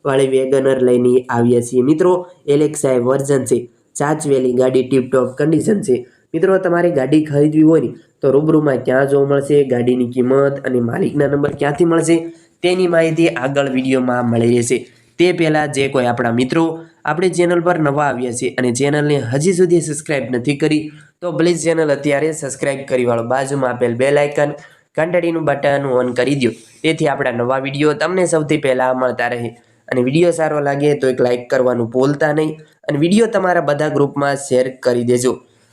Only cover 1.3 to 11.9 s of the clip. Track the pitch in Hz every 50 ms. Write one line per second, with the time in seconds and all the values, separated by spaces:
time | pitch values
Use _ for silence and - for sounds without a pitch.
1.3 | 123 117 117 120 120 120 113 120 131 127 123 139 160 156 175 180 185 180 180 -
2.3 | - _ _ 147 143 147 151 147 151 - - 135 131 123 120 127 135 131 135 135
3.3 | 143 135 123 117 131 113 - - _ _ _ _ - - 147 147 156 151 156 143
4.3 | 139 131 127 127 120 123 127 131 131 131 123 127 135 131 120 120 - 131 123 117
5.3 | - - 147 156 165 151 - - 107 98 - - 123 - - - _ _ _ _
6.3 | - 165 180 190 190 185 190 175 170 175 175 175 156 139 131 139 151 156 151 156
7.3 | 143 143 147 156 156 156 156 156 165 156 123 110 - - - _ _ _ - 135
8.3 | 131 143 156 156 156 156 147 147 131 123 - - 127 131 139 135 139 139 139 139
9.3 | 143 139 139 - 147 143 139 131 123 120 120 127 127 127 123 120 123 127 123 123
10.3 | 135 139 139 139 139 139 - 127 127 123 120 113 120 - 190 123 123 147 143 135
11.3 | 143 147 143 143 - - 143 147 151 - 180 170